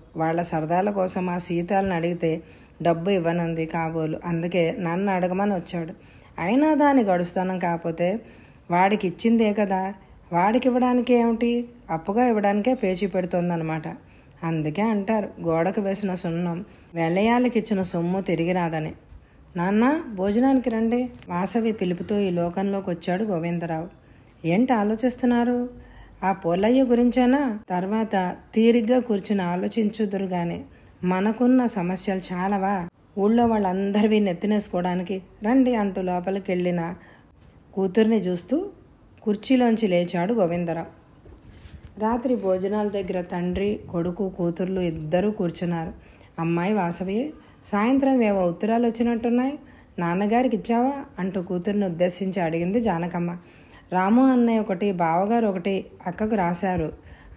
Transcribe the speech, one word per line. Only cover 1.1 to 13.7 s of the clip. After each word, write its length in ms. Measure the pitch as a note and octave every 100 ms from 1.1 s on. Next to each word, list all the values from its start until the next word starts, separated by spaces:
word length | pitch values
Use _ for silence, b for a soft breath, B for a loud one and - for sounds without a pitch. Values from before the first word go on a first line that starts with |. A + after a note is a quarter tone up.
| F#3 F3+
ఆ 80 | F3
సీతాలను 560 | - E3+ F3 G3 G3
అడిగితే 480 | E3+ E3+ F3 E3 D#3+ B B B -
డబ్బు 280 | E3 E3 F3
ఇవ్వనంది 560 | G3 E3 E3+ E3 D#3+ D#3+
కాబోలు. 540 | E3+ D#3+ E3 D#3+ D#3+
అందుకే 520 | F3 E3 E3+ F3+ E3 D#3+
నన్ను 340 | E3+ F3 G3+
అడగమని 420 | F#3 F3 F#3 G#3
వచ్చాడు. 380 | F#3 E3+ F3 E3 G#3 B B B B
అయినా 360 | E3+ B3+ D#4
దాని 280 | D4 D4 C#4
గడుస్తానం 560 | G3+ F3 F3 G3 F#3 F#3
కాకపోతే 640 | F3+ E3 E3+ D#3+ F3 A3 - B B B -
వాడికి 380 | F3 G3 G#3 F3+
ఇచ్చిందే 440 | F3 A3+ A3+ G#3+
కదా, 420 | G#3 G3+ F#3+ F#3+ G#3 b b -
వాడికి 360 | E3+ F#3+ B3 B3+
ఇవ్వడానికి 460 | B3 B3 B3 A#3+
ఏమిటి? 540 | A#3+ A#3 A3+ A#3 A#3+ A#3 - -
అప్పుగా 360 | D#3+ D#3+ G#3 B3
ఇవ్వడానికే 480 | G#3+ G3+ G#3 G3+
పేచీ 320 | B3+ F#3+ F#3 G3
పెడుతోందనమాట. 840 | F#3 F3+ F3+ F3 E3+ D#3+